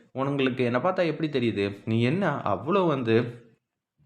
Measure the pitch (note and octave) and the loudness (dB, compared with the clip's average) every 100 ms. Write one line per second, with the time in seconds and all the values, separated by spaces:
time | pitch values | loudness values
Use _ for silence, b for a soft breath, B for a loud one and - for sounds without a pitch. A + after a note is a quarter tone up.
0 | B C3 C#3 C#3+ C3 B2+ A#2+ B2 F3+ F#3 | B -6 -4 0 0 0 0 0 0 0
1 | E3+ D3+ D#3 C#3 A#2 G2+ G2+ G2+ - A2+ | -2 0 -2 0 0 0 -2 -4 -2 0
2 | A#2+ F3 F#3 C#3+ - F#2 B2+ G3 F3 C3+ | 2 2 0 -2 -2 -4 0 2 2 0
3 | A2+ A2+ B2+ - - _ _ _ _ _ | 2 2 2 -8 -20 _ _ _ _ _